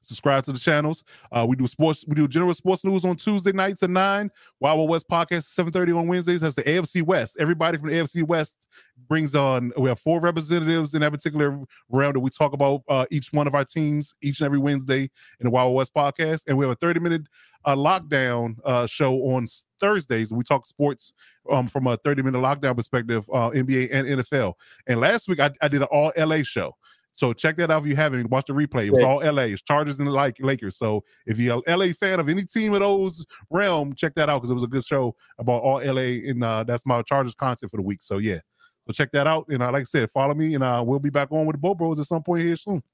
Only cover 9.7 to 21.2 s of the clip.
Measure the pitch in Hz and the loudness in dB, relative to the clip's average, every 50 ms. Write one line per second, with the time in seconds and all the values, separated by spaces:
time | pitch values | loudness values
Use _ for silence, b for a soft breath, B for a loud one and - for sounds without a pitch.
9.7 | 120 - 127 131 120 - _ 156 170 170 165 175 170 165 156 147 170 175 160 160 | -2 0 0 0 0 0 _ 0 0 2 2 0 0 0 -2 0 0 0 2 2
10.7 | 165 165 156 147 147 156 151 151 147 143 - 160 147 151 147 143 139 143 135 b | 2 2 0 0 0 0 0 0 0 -2 -4 -4 0 2 0 0 0 -4 -12 b
11.7 | b b b _ 120 135 139 143 139 131 123 131 - - 156 143 139 135 143 139 | b b b _ 2 2 2 4 2 0 -2 -2 0 2 0 0 2 2 2 2
12.7 | 139 143 _ - 143 131 127 - 170 147 135 - - 147 147 143 135 143 139 - | 2 0 _ 0 0 0 0 0 -2 -4 -4 0 0 0 0 2 2 0 0 0
13.7 | - 165 156 147 147 151 147 - - _ - 143 139 - 156 143 143 143 135 143 | -2 -2 0 0 0 -2 -4 -6 -12 _ -6 -6 -2 0 0 0 2 2 2 2
14.7 | 143 139 131 131 131 135 135 131 b b b b b b - 123 117 127 127 127 | 0 -2 0 0 0 0 0 -4 b b b b b b -2 2 4 4 4 4
15.7 | 127 131 131 - _ 156 143 143 135 - 165 156 160 156 - - 139 135 143 131 | 4 2 0 0 _ 0 0 0 0 -2 -2 -2 -2 -4 -2 0 0 2 2 0
16.7 | 120 - - 170 170 165 170 175 165 160 151 _ b b b b b b _ 147 | 0 0 0 0 0 2 0 0 -2 -2 -4 _ b b b b b b _ 0
17.7 | 139 139 143 151 190 185 165 147 139 135 131 127 120 120 117 117 113 117 - 139 | 0 2 2 2 2 0 0 -2 0 0 2 2 0 -2 -2 -4 -6 -6 -2 0
18.7 | 127 123 120 117 - - 151 131 131 135 131 131 131 127 120 110 - - - _ | 0 0 0 -2 -2 0 0 2 2 0 0 0 0 0 -2 -4 -10 -16 -18 _
19.7 | _ _ 196 202 208 190 151 _ 123 113 113 107 110 120 120 - 147 135 - - | _ _ 0 0 2 0 0 _ -2 -2 0 -2 -2 -4 0 0 0 0 0 -6
20.7 | - - 147 143 143 _ - - _ b | -4 0 0 0 0 _ -12 -20 _ b